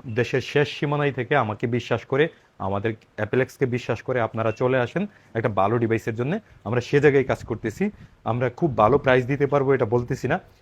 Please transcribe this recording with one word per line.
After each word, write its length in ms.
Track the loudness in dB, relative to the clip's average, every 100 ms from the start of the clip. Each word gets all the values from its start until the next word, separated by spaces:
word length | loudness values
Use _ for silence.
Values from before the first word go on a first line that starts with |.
| -4
দেশের 340 | -2 0 -2
শেষ 260 | 0 0 0
সীমানায় 440 | -2 -2 0 -2
থেকে 240 | -2 0 0
আমাকে 320 | 0 -2 -2
বিশ্বাস 380 | -2 -2 -4 0
করে, 240 | 0 0 -2 _ -10
আমাদের 360 | -6 -2 -4 -6 _ -6
অ্যাপেলেক্সকে 500 | -2 0 -2 -2 -2
বিশ্বাস 360 | -2 -4 -6
করে 200 | -4 -2
আপনারা 300 | -2 -2 -2
চলে 260 | 0 0 0
আসেন 300 | 0 -4 -6 -10 _
একটা 160 | -4 -2
ভালো 280 | 0 2 2
ডিভাইসের 380 | 0 0 -2 -4
জন্য। 240 | -4 -4 -8 -14
আমরা 180 | -4 -4
সে 180 | 0 4
জায়গায় 240 | 6 4
কাজ 200 | 2 -2
করতেছি, 480 | -4 -6 -6 -2 -4 -4 -18 _
আমরা 260 | -6 -2 -2
খুব 280 | -2 -2 4
ভালো 200 | 4 4
প্রাইস 280 | 4 2 2
দিতে 220 | 0 0
পারবো 260 | 2 2
এটা 120 | 2 2
বলতেছি 420 | 0 -2 -4 -2
না। 120 | -4 -6 _